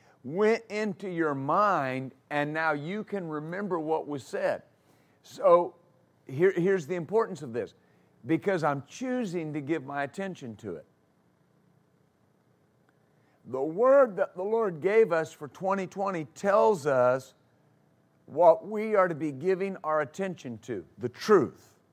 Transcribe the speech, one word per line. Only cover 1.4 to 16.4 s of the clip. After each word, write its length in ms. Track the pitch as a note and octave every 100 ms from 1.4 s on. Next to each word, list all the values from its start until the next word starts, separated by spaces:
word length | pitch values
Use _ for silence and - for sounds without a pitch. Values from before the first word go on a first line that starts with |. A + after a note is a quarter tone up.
| C#3 F3 G#3+ F3 C3+ C3 C3 - -
and 240 | D3 D3
now 200 | D#3 D#3+
you 300 | D3 D3+ G#3
can 240 | G#3 G3+ E3+
remember 520 | D3+ D#3 F3+ G#3 F3
what 280 | D#3 D#3+ C3+
was 160 | C#3+
said. 380 | - G3 F#3+ A2+ - _ _ _ _ _
So 500 | - - F#3+ F3 F3 - _ _ _ _ -
here, 240 | C3+ F#3
here's 340 | F3 F3+ F#3+ C#3
the 80 |
importance 480 | F3+ D3+ G#3 A3 F3
of 120 | D3
this. 200 | A#2 F#2+ _ _ _ _ _ B2
Because 360 | D#3+ G3 F#3
I'm 200 | D3 C#3 -
choosing 680 | - B3+ B3+ G#3+ E3+ D#3
to 80 | D3+
give 240 | C#3 D#3+ C3+
my 180 | C#3+
attention 520 | C#3+ - F#3+ E3+ C3 G2+
to 180 | G#2+ D#2+
it. 100 | - _ _ _ _ _ _ _ _ _ _ _ _ _ _ _ _ _ _ _ _ _ _ _ _ _ -
The 140 | B2+
word 560 | D3 E3+ B3+ C#4 B3+ F#3
that 180 | F#3+ F3
the 80 |
Lord 360 | F#3+ A3+ G#3+ D#3+
gave 320 | E3+ A3 G#3+
us 220 | E3 D#3
for 140 | - D3
twenty 400 | - F#3 G3 F#3
twenty 380 | F#3+ G3 F3+ D3
tells 500 | -